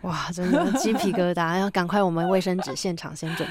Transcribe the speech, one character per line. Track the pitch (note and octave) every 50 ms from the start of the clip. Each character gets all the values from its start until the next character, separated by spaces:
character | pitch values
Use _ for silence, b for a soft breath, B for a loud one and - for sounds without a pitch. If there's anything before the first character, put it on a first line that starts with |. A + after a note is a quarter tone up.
哇， | - F3+ E3 D3+ C#3+ -
真 | F3 F3 F3+ F#3
的 | B3 D4 E4+ C4 G#3
鸡 | C4+ - - A3
皮 | - F4 -
疙 | - - F3+ F3 F3
瘩， | F3 E3+ E3 E3+
<laughs> |
要 | F#3 G3 G3+
赶 | - F#3+ F3+
快 | F3 F#3 G#3
我 | G3+ F#3
们 | E3 E3 E3+ F3
卫 | F#3+ F#3+
生 | E3+ F#3+ F3+ F#3
纸 | F#3 - C3
现 | - - G3 E3+
场 | E3+ - D3+ D3+
先 | - - D#3+ E3
准 | E3 D#3+ D#3+